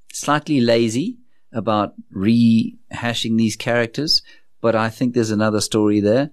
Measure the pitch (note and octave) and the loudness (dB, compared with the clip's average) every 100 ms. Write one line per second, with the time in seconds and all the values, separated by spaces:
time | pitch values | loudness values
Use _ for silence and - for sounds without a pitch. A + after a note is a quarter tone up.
0 | - - - D3 D#3 C#3+ A#2 A#2 A#2 A#2 | -18 -8 -2 -2 0 0 2 2 2 -2
1 | G3+ B3 - - - A#2 F#2+ G#2 G2+ - | -6 -8 -18 -20 -12 -8 -2 -2 -2 -8
2 | - F#2+ G2+ A#2 A#2 A2+ - - - - | -14 -4 2 4 6 4 0 -8 -18 -8
3 | A#2+ A#2 A2+ A2+ A2 - B2+ A#2+ A#2 - | -6 -6 -2 0 0 -2 -2 -2 -2 -4
4 | D#3 - - - - - A#2 A2 A2 - | -2 -2 -2 -14 -20 -4 0 0 -2 -2
5 | B2+ A#2+ A2 G#2 G#2+ G#2+ - G#2+ G#2 G#2 | -2 0 0 0 0 0 0 0 2 2
6 | G2+ A#2+ D3 | 2 2 0